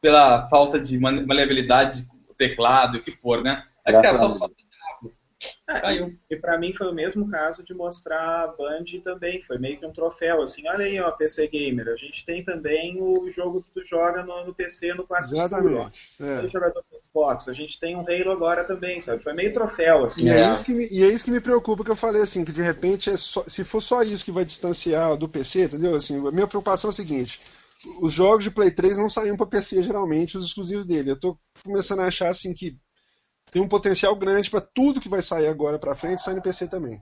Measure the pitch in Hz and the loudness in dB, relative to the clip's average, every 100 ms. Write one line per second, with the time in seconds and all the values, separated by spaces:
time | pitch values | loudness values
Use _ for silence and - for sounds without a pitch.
0 | 156 147 139 120 - 147 143 147 127 127 | 8 10 10 8 6 6 6 2 -2 0
1 | 131 139 135 143 135 131 123 127 135 - | 2 0 0 2 2 2 4 6 6 0
2 | - _ _ - 131 - 117 131 123 120 | -12 _ _ 0 0 2 4 6 4 0
3 | - - 123 117 120 139 - _ - 214 | -8 -10 -2 0 0 -4 -8 _ 6 8
4 | 226 240 - 202 - _ _ _ - - | 8 6 2 0 -6 _ _ _ -18 -16
5 | - _ _ _ - - - 302 196 190 | -18 _ _ _ -16 -16 -8 -4 -2 -2
6 | 175 - _ 156 170 165 170 190 190 170 | -4 -10 _ -8 -2 -2 -2 -6 -6 -4
7 | 165 208 208 175 156 165 175 180 175 175 | -4 -4 -4 -4 -4 -6 -16 -10 -10 -10
8 | - 160 160 165 165 160 143 156 170 180 | -8 -6 -4 -4 -4 -6 -8 -6 -10 -12
9 | 180 180 175 185 - 123 131 147 160 160 | -10 -8 -8 -8 -10 -8 -6 -8 -12 -6
10 | 165 165 165 165 127 - 151 190 202 196 | -6 -2 -2 0 -2 -6 -6 -4 -4 -2
11 | 175 160 156 - 151 151 143 123 113 117 | -4 -2 -4 0 -4 -2 -4 -4 -4 -8
12 | - - - 170 185 170 151 156 170 180 | -10 -16 -10 -10 -8 -8 -2 -2 -2 -6
13 | 190 185 180 175 180 180 - 185 185 170 | 0 0 -2 -6 -6 -6 -8 -14 -6 0
14 | 170 175 180 175 180 180 180 - 170 180 | 0 -2 -8 -10 -12 -10 -10 -6 -8 -6
15 | 185 175 123 147 175 190 185 127 107 - | -4 -4 -2 -2 -2 0 0 0 -6 -14
16 | - - 143 135 120 185 175 170 - - | -20 -12 -6 -6 -4 -2 -2 -4 -14 -20
17 | _ 160 147 120 - 131 151 - 170 175 | _ -2 0 -2 -6 -12 -12 -10 -8 -8
18 | 175 175 185 190 165 175 175 190 180 175 | -4 -2 -2 0 0 0 -2 -6 -6 -8
19 | 170 117 147 156 196 220 220 - 165 156 | -6 -6 -6 -4 -2 -2 -4 0 4 6
20 | 120 165 170 117 113 113 - 240 226 196 | 4 2 6 8 6 4 0 -2 -2 6
21 | 190 226 - 240 233 240 233 208 214 220 | 6 6 0 -2 2 2 2 -2 0 0
22 | 226 214 202 185 165 151 170 160 180 190 | 2 2 2 0 -2 -2 -2 0 0 0
23 | - 196 - - 175 - 190 220 - 247 | 0 0 0 -2 -2 -6 -2 -2 0 2
24 | 220 202 - 180 175 - 175 170 170 156 | 2 0 -4 -2 -2 -2 0 0 0 2
25 | 165 151 160 156 131 190 175 143 175 156 | 2 0 -2 -2 0 2 2 0 0 0
26 | - 143 139 160 196 208 196 190 214 208 | -2 -2 -2 -2 -2 -2 -2 -2 -2 -4
27 | 180 143 123 - - - _ _ - - | -4 -4 -4 -8 -18 -20 _ _ -18 -4
28 | 165 156 190 214 208 - 196 - 185 202 | -4 2 4 4 2 2 2 4 2 2
29 | 208 214 214 202 208 208 196 185 180 208 | -2 0 -2 -2 -2 -2 0 0 0 -2
30 | 190 156 165 190 175 - 180 202 185 160 | -2 0 -2 -4 -6 -6 -6 -8 -2 -2
31 | 135 135 180 165 _ _ - 196 185 196 | -2 -2 -4 -6 _ _ -6 -2 -2 0
32 | 185 - 175 165 185 175 180 131 _ _ | -2 0 0 0 -2 -6 -10 -12 _ _
33 | _ _ _ _ _ 180 190 202 202 185 | _ _ _ _ _ -2 0 0 2 2
34 | 196 208 190 196 196 208 - - 269 269 | 2 2 2 0 0 -4 -4 0 2 2
35 | 208 190 170 165 156 156 147 151 143 139 | -4 -2 -2 0 0 0 -2 -4 -4 -6
36 | 170 180 - 190 185 180 175 185 147 107 | -4 -4 -4 -4 -4 -4 -6 -8 -10 -12